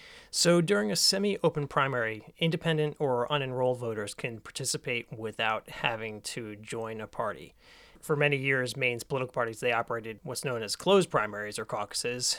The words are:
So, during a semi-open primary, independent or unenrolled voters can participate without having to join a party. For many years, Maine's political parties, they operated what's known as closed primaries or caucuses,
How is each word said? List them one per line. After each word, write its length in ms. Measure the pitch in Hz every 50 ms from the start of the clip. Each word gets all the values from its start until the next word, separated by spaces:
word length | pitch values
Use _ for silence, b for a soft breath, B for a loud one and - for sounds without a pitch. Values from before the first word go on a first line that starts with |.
| B B B B B B
So, 320 | - - - 170 175 175
during 280 | 170 156 202 208 208 214
a 60 | 190
semi-open 720 | - - - 196 190 202 208 190 - - 160 - 151 143 135
primary, 640 | - 151 139 135 131 123 113 110 110 107 - - - -
independent 580 | 170 165 156 - - 170 160 151 151 151 143 -
or 300 | 151 135 127 120 123 -
unenrolled 480 | 147 143 135 131 127 127 127 127 127
voters 380 | 120 123 117 110 107 107 - -
can 260 | - - 127 117 110
participate 720 | - - - - 135 - - 151 - 139 123 117 113 -
without 560 | - 107 113 110 104 - 113 110 110 104 - -
having 540 | - - - 135 117 110 113 110 107 104
to 340 | - - - 131 117 107 104
join 460 | 104 110 - 117 113 113 110 113 110
a 40 | 107
party. 480 | 101 - - 117 104 98 69 80 - B B B B B B B B B B
For 160 | - - 156
many 200 | 143 147 147 143
years, 400 | 135 131 135 135 131 127 123 110
Maine's 260 | 135 131 123 120 117
political 300 | - - 139 131 127 127
parties, 280 | - 135 120 113 110 -
they 120 | - 123
operated 480 | 117 113 117 - 120 117 107 113 110 101 -
what's 200 | 139 123 - -
known 180 | 143 123 113
as 140 | 110 101 -
closed 320 | - - 175 196 196 165 -
primaries 500 | - 135 107 107 104 104 104 104 104 -
or 60 | 110
caucuses, 760 | - - 107 104 - - - - 120 123 123 123 - -